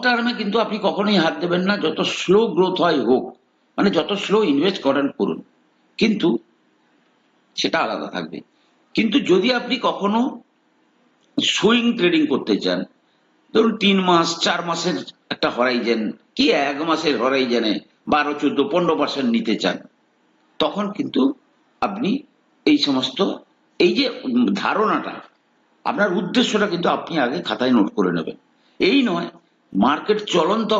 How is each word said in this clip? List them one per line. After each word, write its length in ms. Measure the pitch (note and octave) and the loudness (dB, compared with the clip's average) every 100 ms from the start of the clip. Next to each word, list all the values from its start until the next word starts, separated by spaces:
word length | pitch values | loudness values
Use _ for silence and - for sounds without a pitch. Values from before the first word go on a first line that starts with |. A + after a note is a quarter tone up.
টার্মে 300 | B3 A#3+ A#3 A3+ | 0 0 0 -4
কিন্তু 180 | A3 A3 | -2 0
আপনি 140 | G#3 G#3 G3 | 0 -2 -2
কখনোই 320 | E3 G3+ G3+ | -2 2 2
হাত 120 | D#3+ - | 2 0
দেবেন 200 | F3 F3+ F#3+ | -2 0 0
না, 40 | G3+ D3+ | 0 -2
যত 140 | - D#3 - | -2 -4 -4
স্লো 220 | - G3+ A3+ D#3+ | 2 2 2 2
গ্রোথ 200 | F#3 - E3+ | 0 2 0
হয় 160 | D3 A2+ | 2 2
হোক, 140 | B2+ - - _ _ _ - | 0 0 -12 _ _ _ -2
মানে 120 | G3 E3 | 0 0
যত 140 | D3+ G3 - | -2 -4 0
স্লো 120 | G#3 G3 | 2 2
ইনভেস্ট 260 | C#3 F#3 G3 C3+ | 2 0 0 0
করেন 200 | C#3 C#3 - | 0 0 -2
করুন, 200 | G2+ - - _ _ _ _ - | -4 -4 -10 _ _ _ _ -2
কিন্তু 300 | A3 G#3 C#3 A#2 - _ _ _ _ _ _ _ _ _ _ - | 0 2 0 -2 -6 _ _ _ _ _ _ _ _ _ _ -6
সেটা 180 | - E3 A#2 | -2 0 -2
আলাদা 220 | F#2 D2+ F#2 | -4 -8 -8
থাকবে। 220 | D#2+ D2 - _ _ _ _ - | -8 -10 -16 _ _ _ _ -2
কিন্তু 220 | G#3+ C4+ - | 0 0 2
যদি 180 | F#3+ A#3 B3 | 2 2 0
আপনি 160 | - B3+ F3+ | -2 -2 -2
কখনো 320 | D#3+ G3+ A3+ C4 - - _ _ _ _ _ _ _ _ - | -2 -2 0 -2 -4 -16 _ _ _ _ _ _ _ _ -4
সুইং 480 | - - G3 A#3+ A#3 A#3 | -2 0 2 2 2 0
ট্রেডিং 220 | F3 E3 C#3+ | 2 2 2
করতে 220 | B2+ - G2 | 0 0 -2
চান, 160 | F2+ F2 - _ _ _ _ _ _ | 0 -4 -6 _ _ _ _ _ _
ধরুন 200 | A3 A3 - | 2 2 2
তিন 140 | G3 F#3+ F#3 | 2 2 4
মাস, 200 | E3+ E3 - G3 | 2 2 -2 -2
চার 140 | F3 E3+ | -2 -4
মাসের 280 | E3 F3+ - - - - | -4 -4 -4 -8 -14 -12
একটা 160 | B2+ D3+ A#2+ | -4 -2 0
হরাইজেন 460 | B2+ B2 A2 A#2 G#2+ - _ - | 0 0 0 -2 -2 -8 _ 0
কি 100 | C4+ E3 C#3 | 2 2 0
এক 80 | C#3+ E3 | -2 -2
মাসের 260 | D#3 D#3+ B2 | -2 0 0
হরাইজেনে 520 | B2 C3+ B2+ A#2+ A2+ G2 - _ - | 0 0 0 0 0 -2 -6 _ -2
বারো, 180 | D3 C#3+ D3 | 0 0 -2
চোদ্দ, 180 | C#3+ C#3 C#3 | 0 0 0
পনেরো 220 | F3 E3+ D3+ | 0 2 0
পার্সেন্ট 280 | C#3 C#3 B2 A#2 | -2 -2 0 0
নিতে 180 | G#2 G2 | 0 -2
চান, 140 | F#2 - - _ _ _ _ _ _ - | -2 -4 -10 _ _ _ _ _ _ -4
তখন 260 | D#3 F#3+ G3+ G3 | -4 -2 -6 -6
কিন্তু 240 | C3+ - C3 - _ _ _ _ | -4 0 0 -2 _ _ _ _
আপনি 280 | A#2+ G2 F3 C#4 - _ _ _ - | -6 -4 -4 -4 -6 _ _ _ 2
এই 120 | D3 - | 2 2
সমস্ত, 320 | C3 C3 - G3 - - _ _ - F3+ | -2 -2 -2 -4 -4 -12 _ _ 0 2
এই 80 | G#3 | 2
যে 80 | C#4 - - A#2+ G#2+ G2 | -2 -4 -2 2 2 0
ধারণাটা, 520 | A2+ E3+ G#3+ D#3 - - - _ _ _ _ _ - | 0 0 0 0 -4 -12 -16 _ _ _ _ _ -4
আপনার 240 | C3 G#3 F3+ | 0 0 0
উদ্দেশ্যটা 480 | F3+ B3 - G#3 G3+ | 0 0 2 2 0
কিন্তু 140 | E3+ E3+ C#3 | 0 0 -2
আপনি 160 | - D#3 A#2+ | -2 -2 -2
আগে 120 | D#3+ - | -2 -6
খাতায় 260 | A2 B2+ A#2+ | -2 2 4
নোট 120 | G2 - | 2 0
করে 140 | F#2 E2+ | 0 0
নেবেন। 200 | D#2 - _ _ _ - | -4 -10 _ _ _ -2
এই 200 | F3 C#4 A#3+ | 2 4 2
নয় 200 | E3+ E3+ - _ _ _ | 0 -6 -12 _ _ _
মার্কেট 460 | F#2+ A#2+ D3+ - G#3+ G#3 F3+ | 0 2 2 0 -2 0 0
চলন্ত 340 | D#3+ A3 G#3 G#3+ | 2 0 0 0